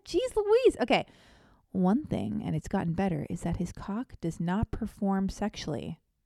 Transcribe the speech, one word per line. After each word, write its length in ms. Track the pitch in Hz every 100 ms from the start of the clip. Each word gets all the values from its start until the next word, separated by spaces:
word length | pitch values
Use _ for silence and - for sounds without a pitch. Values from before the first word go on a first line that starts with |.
| -
jeez 280 | 339 508 -
Louise. 400 | 415 453 494 -
Okay. 260 | 240 202 - - - - _ _ _
One 320 | 190 180 247 302
thing, 360 | - 107 - -
and 100 | 160
it's 140 | -
gotten 240 | 196 170
better, 340 | 160 196 156 -
is 120 | 175
that 160 | 170 165
his 160 | 175
cock 400 | - - 202 262 -
does 180 | 165 160
not 320 | 170 190 -
perform 560 | - 214 - 196 196 190
sexually. 720 | - 208 - - 131 - 160 _ _